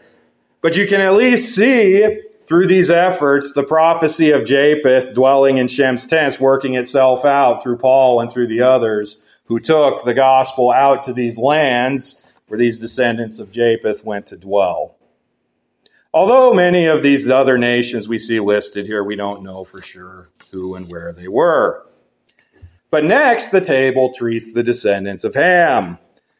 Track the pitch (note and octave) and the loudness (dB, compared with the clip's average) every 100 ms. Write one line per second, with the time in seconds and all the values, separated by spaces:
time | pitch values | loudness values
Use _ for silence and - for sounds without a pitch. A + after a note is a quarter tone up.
0 | _ _ _ _ _ _ E3 F3 G3+ G3 | _ _ _ _ _ _ -2 0 0 0
1 | F#3+ G3+ B3+ A#3+ - F3+ A#3+ B3+ G3 F#3+ | 2 2 4 2 0 0 2 4 4 4
2 | G#3+ G#3+ - _ - E3+ F3+ F#3+ D#3+ E3+ | 2 -2 -12 _ -2 0 4 2 4 2
3 | F#3 F3+ C#3+ C#3 C#3 C#3+ C#3 D#3+ E3 E3+ | 2 0 0 0 -2 -4 0 2 2 2
4 | D#3 D#3+ D3+ C#3 A2+ C#3 D3 D3+ C3 B2+ | -2 0 2 2 2 2 2 2 2 2
5 | B2+ A2+ C3 C#3 C#3 C3 A#2+ - C3+ A#2+ | 0 0 2 4 2 2 -2 0 -2 -2
6 | - D#3+ C#3+ - C3+ C3+ C3+ B2+ B2 C3+ | -2 -2 -2 0 0 0 -2 -6 -2 2
7 | C3 B2+ C#3 C#3 C3 A#2+ B2+ A#2+ C3 C3+ | 2 2 0 2 2 0 -4 -2 2 4
8 | C3 A#2+ A#2 B2+ A#2+ A2+ B2+ C3 A2+ G#2+ | 4 2 -2 -4 -4 0 2 2 0 -4
9 | G#2 - _ _ - A2+ C3+ D#3 C#3+ - | -6 -12 _ _ -8 -6 0 2 2 0
10 | A#2+ A#2+ C3 C3 C3 - B2 B2 C#3 C3 | -2 2 4 4 2 0 0 2 2 0
11 | B2+ B2 A#2 A2+ C3 D3+ C#3 B2 B2+ C#3 | -4 -6 -6 -4 -2 0 0 0 -2 -4
12 | - - _ _ - G#2+ A#2+ A2 A2+ - | -8 -14 _ _ -10 -2 -2 -2 -8 -2
13 | A#2+ A2+ A2 A2 G2+ A2+ A#2 A2 A2 G#2 | -2 -2 -8 -12 -12 -2 0 0 -4 -6
14 | A2 G2+ - F#2 F#2+ G2+ F#2 E2 D2 _ | -8 -10 -12 -18 -6 -2 -2 -4 -10 _
15 | _ _ _ _ _ _ _ _ _ _ | _ _ _ _ _ _ _ _ _ _
16 | _ D#3+ G3 B3+ B3+ G3 F3+ F3+ E3 D3 | _ -2 2 4 4 4 2 2 2 2
17 | C#3+ C#3 A#2+ C3 C3 B2+ A#2+ A#2+ A#2+ A#2 | 2 0 2 2 2 0 0 -2 -2 -6
18 | G#2+ A2+ A2+ A2+ G2+ G#2 - G2+ G2+ G#2+ | -8 -8 -4 -4 0 -2 -2 -10 -8 -6
19 | G2+ G2+ G2+ G2+ F#2+ F#2+ F#2 F#2+ - F2+ | -6 -6 -8 -10 -14 -18 -18 -20 -20 -20
20 | F#2 F#2 F2+ _ _ F#2+ F#2 F2+ F2 E2+ | -20 -20 -20 _ _ -12 -12 -12 -14 -14
21 | E2+ E2+ F2+ A2+ E3+ D3 G2 - - _ | -14 -14 -6 0 2 2 0 -2 -14 _
22 | _ _ _ _ _ _ - _ - D#3 | _ _ _ _ _ _ -20 _ -6 -2
23 | D3+ C4 C#4 A3+ - F#3+ F3+ C3+ C3+ B2+ | 0 2 2 0 0 -2 0 0 0 0
24 | B2+ - A#2 A#2 A2+ A2+ A#2 A#2 G#2 G2+ | -2 -2 -6 -6 -6 -4 -2 -2 -2 -2
25 | G2 F#2+ A2 C3+ F3 F3+ E3 A#2+ F2+ E2+ | -4 -8 -6 0 2 2 2 0 -4 -10
26 | _ _ _ _ | _ _ _ _